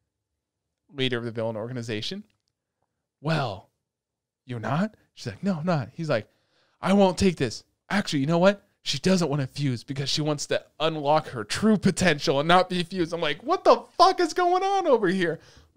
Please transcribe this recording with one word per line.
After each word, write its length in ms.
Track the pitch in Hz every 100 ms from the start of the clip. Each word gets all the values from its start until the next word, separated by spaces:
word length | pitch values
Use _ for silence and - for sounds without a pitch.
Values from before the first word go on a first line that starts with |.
| _ _ _ _ _ _ _ _ _
Leader 240 | 143 131 120
of 40 |
the 80 | 117
villain 240 | 113 113 110
organization. 680 | 117 123 117 107 - 196 - _ _ _ _ _ _ _ _ _
"Well, 480 | 143 156 135 98 - _ _ _ _ _ _ _ -
you're 140 | 120
not?" 360 | 110 143 214 _ _
She's 140 | - -
like, 160 | 92
"No, 120 | 190 175
I'm 60 | 170
not." 240 | 160 110
He's 160 | - 160
like, 180 | 123 104 _ _ _ _ -
"I 120 | 135
won't 240 | 196 196 175
take 180 | 196 165
this. 280 | 127 - _ _ -
Actually, 300 | 202 - 156
you 40 | 139
know 140 | 170
what? 260 | 185 202 _ _
She 160 | - 139
doesn't 320 | 185 190 160
wanna 160 | 147 131
fuse 380 | - 143 120
because 260 | - 139 139
she 120 | 160
wants 260 | 151 147 -
to 160 | 123 - -
unlock 480 | 156 156 139 156 -
her 140 | 127
true 340 | 104 - 214 208
potential 640 | 202 170 185 147 - 139
and 80 | 156
not 220 | 180 180
be 120 | 180
fused." 300 | 170 190 160
I'm 80 | 170
like, 220 | 160 156
"What 200 | 240 359
the 200 | 359 247 - -
fuck 220 | 359 370
is 140 | 349
going 300 | 349 359 370
on 240 | 381 392 349
over 200 | 240 196
here?" 300 | 190 170 151 - - _